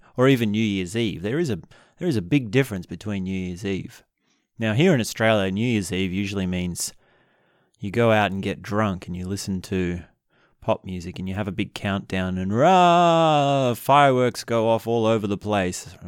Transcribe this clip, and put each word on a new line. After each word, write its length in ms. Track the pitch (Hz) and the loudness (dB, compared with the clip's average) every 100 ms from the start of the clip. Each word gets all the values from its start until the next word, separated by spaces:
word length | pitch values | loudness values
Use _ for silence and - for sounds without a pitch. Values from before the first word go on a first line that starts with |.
| _ - | _ 2
or 120 | 127 | 4
even 240 | 131 110 | 4 2
New 120 | 107 | 0
Year's 320 | 110 98 90 113 | 0 -2 -4 -2
Eve. 280 | 117 82 | -4 -4
There 160 | 98 143 | -4 -2
is 100 | 170 | -2
a, 100 | 95 - - _ _ | -4 -8 -20 _ _
there 100 | 180 | -2
is 80 | 117 | -2
a 60 | |
big 300 | 87 143 117 | 0 0 2
difference 340 | 120 139 98 85 | 0 0 -4 -8
between 380 | 87 107 98 | -10 -6 -6
New 120 | 92 95 | -4 -4
Year's 300 | 92 87 98 | -6 -6 -4
Eve. 380 | 95 - - _ _ _ _ _ - | -4 -6 -16 _ _ _ _ _ -6
Now, 140 | 110 | -2
here 200 | 107 180 | 2 4
in 80 | 143 | 4
Australia, 500 | 104 - 113 107 95 | 0 0 2 4 2
New 140 | 98 123 | 0 0
Year's 260 | 110 87 | 0 -2
Eve 220 | 90 95 | -2 -2
usually 320 | 92 101 101 92 | -2 -4 -2 -2
means 480 | 90 90 85 - - _ _ _ _ _ _ _ _ | -2 -4 -6 -8 -10 _ _ _ _ _ _ _ _
you 100 | 104 | -6
go 220 | 110 117 | 0 2
out 200 | 107 101 | 4 2
and 120 | 98 | -2
get 180 | 98 98 | -6 -6
drunk 460 | 92 101 107 90 - | -4 -2 0 -2 -8
and 100 | 87 | -10
you 100 | 90 | -6
listen 340 | 98 - 92 | -6 -4 -6
to 380 | - 95 90 87 - _ _ _ _ _ | -2 -2 -2 -4 -10 _ _ _ _ _
pop 240 | - 107 - | -4 -4 -4
music 320 | 92 87 - | -10 -10 -10
and 100 | 92 | -8
you 60 | |
have 140 | 95 95 | -6 -6
a 40 | |
big 220 | 101 98 | -4 -6
countdown 640 | - 101 98 - 95 92 92 | -4 -4 -4 -4 -4 -4 -4
and 180 | 92 110 | -2 2
rah, 1200 | 143 185 175 170 175 165 160 151 143 139 127 | 4 6 6 6 4 4 4 2 2 0 0
fireworks 720 | 117 - 139 143 127 123 - | -2 2 6 6 4 2 -2
go 260 | - 117 110 | -2 0 2
off 160 | 113 113 | 0 0
all 220 | 117 110 | 0 2
over 180 | 113 101 | 2 0
the 140 | 101 | -4
place 580 | 104 104 90 - - - | -2 0 0 -4 -12 -18